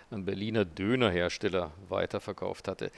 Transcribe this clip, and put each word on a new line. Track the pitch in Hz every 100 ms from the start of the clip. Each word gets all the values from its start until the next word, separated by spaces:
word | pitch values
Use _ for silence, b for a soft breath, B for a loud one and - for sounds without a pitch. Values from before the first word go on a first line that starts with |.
| B
an | 107 92
Berliner | 95 107 110 90
Dönerhersteller | 78 98 127 113 87 87 - 101 90 82 85 92
weiterverkauft | 95 90 101 - 95 95 95 -
hatte. | 95 101